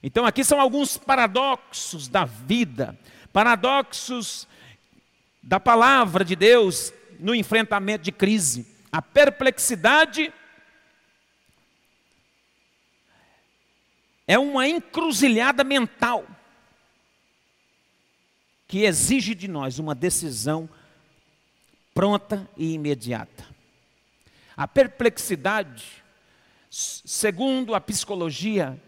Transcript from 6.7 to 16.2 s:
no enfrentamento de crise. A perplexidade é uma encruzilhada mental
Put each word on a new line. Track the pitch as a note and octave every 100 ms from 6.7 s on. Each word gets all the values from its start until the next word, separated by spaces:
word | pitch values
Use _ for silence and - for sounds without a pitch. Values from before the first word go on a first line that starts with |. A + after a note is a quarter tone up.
| - - - _ -
no | E3+
enfrentamento | A#3+ G3+ A3 G#3+ G3+ G3 G#3+
de | D#3+
crise. | - G3 A3 D3+ A#2+ A2+ _ _
A | D#3+
perplexidade | - C4+ C#4+ C#4+ C4 B3+ - A3+ E3+ D4 D#4+ A3 D4+ - - _ _ _ _ _ _ _ _ _ _ _ _ _ _ _ _ _ _ _ _ _ _ _ _ _ _ _ _ _ _ _ _ _ _ _ _ _ -
é | A3
uma | C#4+ C#4 C4+
encruzilhada | E4+ - - E4 G#3+ C4+ A3 B3 C4+
mental | C4+ C#4 A#3 - A#3+ A#3